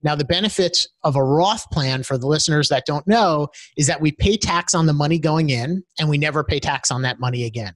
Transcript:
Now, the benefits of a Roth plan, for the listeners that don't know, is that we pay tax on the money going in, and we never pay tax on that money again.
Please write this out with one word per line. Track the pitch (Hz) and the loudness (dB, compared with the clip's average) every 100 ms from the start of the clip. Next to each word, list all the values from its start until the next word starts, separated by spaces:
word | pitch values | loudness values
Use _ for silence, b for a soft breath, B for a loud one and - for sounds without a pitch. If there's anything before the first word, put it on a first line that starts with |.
Now, | 147 | 0
the | 147 | -2
benefits | 139 170 208 - 180 175 - _ | 0 0 -2 0 0 0 -4 _
of | 160 139 | -2 2
a | |
Roth | 131 147 175 233 - | 2 4 2 0 -4
plan, | - 135 131 | -2 -2 -2
for | 131 135 | -4 -4
the | 131 | 0
listeners | 151 - 151 143 | 0 2 0 2
that | 135 - | 0 -2
don't | 147 160 | -4 2
know, | 226 196 151 147 B B - | 4 4 2 -2 B B -2
is | 143 | -2
that | 160 | 2
we | 156 | 0
pay | - 196 214 | 2 0 2
tax | - 175 170 175 | 0 -2 0 2
on | 160 | 2
the | |
money | 147 147 170 | 2 2 2
going | 156 156 156 | 2 0 0
in, | 123 123 185 - - | 0 -2 -6 -8 -4
and | 156 | 0
we | 147 | 0
never | 151 151 | 0 -2
pay | 151 147 | -2 -2
tax | - 139 - | -2 -2 -2
on | 127 | -2
that | 131 123 | -4 -4
money | 123 123 120 | -4 -4 -4
again. | 113 104 | -6 -10